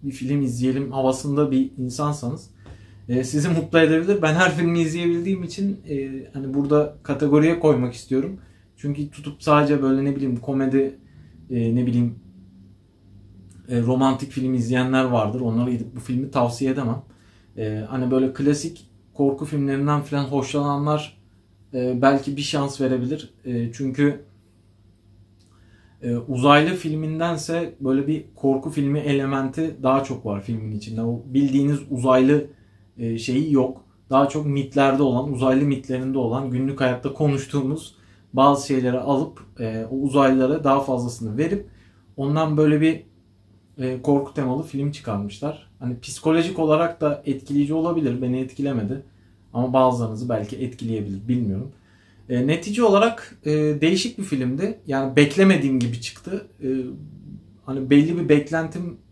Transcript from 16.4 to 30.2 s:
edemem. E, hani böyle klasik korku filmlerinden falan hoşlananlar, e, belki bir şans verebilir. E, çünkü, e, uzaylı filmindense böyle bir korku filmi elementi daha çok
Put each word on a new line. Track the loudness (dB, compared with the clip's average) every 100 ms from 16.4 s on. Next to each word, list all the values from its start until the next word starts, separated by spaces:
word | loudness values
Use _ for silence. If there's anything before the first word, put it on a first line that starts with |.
| 0 0 -2
edemem. | 0 -2 -4 -8 _ _ _ _ -8
E, | -6 -6 -6
hani | -4 0
böyle | 2 2
klasik | 0 0 0 -2 -10 -20 _ _
korku | 0 0 0 -4
filmlerinden | -2 -2 0 0 0
falan | 0 -4
hoşlananlar, | -2 -2 -2 -2 -2 -2 0 -2 -4 -16 _ _ _ _ _
e, | -4 -2 4
belki | 4 4 0 -6
bir |
şans | -2 -2 -2 -2
verebilir. | 0 0 -2 -6 -10 _ -6
E, | -4 -4
çünkü, | -4 -6 2 2 0 -10 _ _ _ _ _ _ _ _ -20 -20 _ _ _ -20 _ _ _
e, | -4 -4
uzaylı | -2 2 6 6 6 0
filmindense | -4 -4 -4 -2 -2 -2 -4 -4 -4 -6
böyle | 0 0 0
bir | -2 -4 -4
korku | 0 0 -2
filmi | -2 0 0
elementi | 0 0 0 -2 -4 -2 -4 -2
daha | 2 2
çok | 0 -6